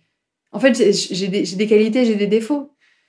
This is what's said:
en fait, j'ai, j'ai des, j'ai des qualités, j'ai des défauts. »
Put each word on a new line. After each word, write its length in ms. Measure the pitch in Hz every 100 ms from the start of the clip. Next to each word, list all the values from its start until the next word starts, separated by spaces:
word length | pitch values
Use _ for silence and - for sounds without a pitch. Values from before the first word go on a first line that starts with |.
| _ _ _ _ _
en 60 | 208
fait, 160 | 262
j'ai, 180 | 233 -
j'ai 360 | 190 - 175 190
des, 160 | 196
j'ai 120 | - 190
des 100 | 214
qualités, 380 | 214 226 254
j'ai 120 | 240 208
des 100 | 202
défauts. » 460 | 220 226 294 277 _ _ _